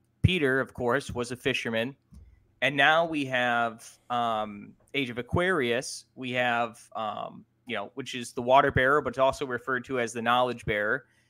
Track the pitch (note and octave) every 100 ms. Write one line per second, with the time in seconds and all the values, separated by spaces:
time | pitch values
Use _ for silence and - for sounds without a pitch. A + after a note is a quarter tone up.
0 | _ _ E3 F3+ C3+ C3 A#2 - A#2+ C3+
1 | - A#2+ A#2+ B2 C3+ B2 A#2+ A2+ B2+ -
2 | _ - - _ _ _ C3 C#3 C#3+ D#3+
3 | E3+ D3+ C3 B2+ B2 A#2 A#2 A2+ - -
4 | - A#2+ A#2 G#2+ G#2+ G2+ G#2+ - _ C#3+
5 | B2 A#2 A#2+ F3 F3+ E3+ A#2+ A#2+ - -
6 | - - B2+ B2 B2 A#2+ A#2 A2 - A2
7 | G#2+ A2 - - - _ - G#2 G2+ C3+
8 | B2 B2+ A#2+ C3 A#2+ C3+ C#3 C3+ C3 D3
9 | B2+ C3 C3+ - C3+ A#2+ C3 B2+ B2 B2+
10 | A2+ A#2 A#2 B2 B2+ A#2+ - G#2 G#2 C3
11 | - _